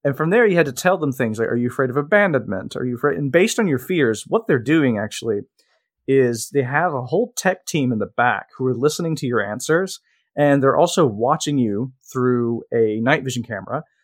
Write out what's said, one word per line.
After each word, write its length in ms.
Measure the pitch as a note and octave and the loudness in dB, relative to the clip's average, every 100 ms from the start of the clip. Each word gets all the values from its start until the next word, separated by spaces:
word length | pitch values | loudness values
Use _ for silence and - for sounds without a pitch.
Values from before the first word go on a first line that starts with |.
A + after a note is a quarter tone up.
and 120 | C#3+ C3+ | -4 -2
from 140 | D#3 | 0
there, 160 | G#3+ A3+ | 2 4
you 100 | E3+ | 4
had 100 | D3+ | 0
to 40 | |
tell 260 | A#2+ F3+ F#3 | 0 0 0
them 140 | D3+ | -2
things 280 | B2+ A#2+ A2 | -2 -2 -2
like, 80 | A2+ | -2
"Are 60 | A#2 | 0
you 120 | A#2+ | -2
afraid 200 | A#2+ C#3 | -2 -2
of 80 | B2 | -2
abandonment? 800 | D3 G#3 G3+ C#3 A2 F#2+ - - | 0 2 2 0 -2 -6 -8 -6
Are 100 | B2 | -6
you 100 | A#2+ | -2
afraid?" 220 | D3 - | -2 -2
And 140 | C#3+ | 0
based 280 | E3 A3 - | 2 2 0
on 80 | G#3 | 0
your 120 | C3 | 0
fears, 460 | - F3+ B2+ G#2+ - | 0 0 2 0 -2
what 200 | G3+ A#3 | -2 0
they're 100 | C#3+ | 0
doing 380 | A2+ D#3+ C#3 A2 | 2 2 2 0
actually 420 | G#2 - A#2 G#2 - _ _ _ _ _ - | -4 -6 -4 -4 -6 _ _ _ _ _ 0
is 420 | C3+ B2 A#2 - | 2 2 0 -4
they 100 | C#3 | -2
have 300 | B2+ C#3+ F3 | 0 0 0
a 120 | C#3 A#2+ | -2 -2
whole 280 | F3 A#3+ - | -2 -2 -2
tech 300 | F#3 F#3 - | -2 -2 -4
team 260 | E3 B2+ | -2 0
in 80 | A2+ | 0
the 60 | G#2 | -2
back 420 | - A#2+ G2+ - - | 0 0 0 -6 -6
who 80 | B2+ | -4
are 80 | A#2+ | 0
listening 400 | C#3+ - E3+ D#3 | 0 0 -4 -4
to 100 | C3 | -2
your 140 | A#2 | -2
answers, 580 | G2+ A2 - D#3+ F#3+ - _ _ _ - | -2 -4 -2 0 -2 -8 _ _ _ 0
and 260 | D3 C#3+ | 4 4
they're 140 | C3+ C3+ | 4 4
also 280 | E3+ - D3+ | 4 4 2
watching 520 | G2+ A#2 D#3 - C#3+ | 2 -2 0 0 0
you 340 | A#2 G2+ C3 - - | 0 0 -4 -10 -10
through 520 | B2+ B2+ B2 A#2 A#2 - | -2 0 0 0 -4 -4
a 260 | A#2 A2+ G#2+ | 0 0 0
night 220 | A#2 D#3 | 0 0
vision 200 | C3+ B2 | -2 -6
camera 400 | A2+ G#2 G2 B2+ D#3 _ | -6 -8 -6 -8 -10 _